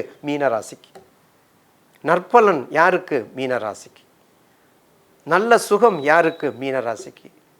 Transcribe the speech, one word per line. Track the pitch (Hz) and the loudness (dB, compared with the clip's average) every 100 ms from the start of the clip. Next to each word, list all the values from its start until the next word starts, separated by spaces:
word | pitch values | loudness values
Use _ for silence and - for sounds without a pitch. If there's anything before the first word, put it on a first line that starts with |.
| - - 147 | -2 -10 -8
மீன | 147 135 113 | -2 -2 -2
ராசிக்கு. | - - _ - _ _ _ _ _ _ _ _ _ _ | -8 -20 _ -20 _ _ _ _ _ _ _ _ _ _
நற்பலன் | 147 180 185 240 208 156 120 147 | -2 -2 2 4 4 2 -2 2
யாருக்கு? | 175 180 - 139 104 131 | 2 2 -2 -6 -6 -8
மீன | 131 120 107 | -4 -4 -6
ராசிக்கு. | - - _ _ _ _ _ _ _ _ _ _ _ _ _ 147 | -10 -18 _ _ _ _ _ _ _ _ _ _ _ _ _ -2
நல்ல | 175 226 226 | 0 4 2
சுகம் | - 202 233 170 139 | 2 2 2 2 2
யாருக்கு? | 165 160 160 143 110 | 2 2 -2 -8 -6
மீன | 135 131 117 | -6 -6 -6
ராசிக்கு. | 107 127 - - _ _ | -8 -14 -20 -20 _ _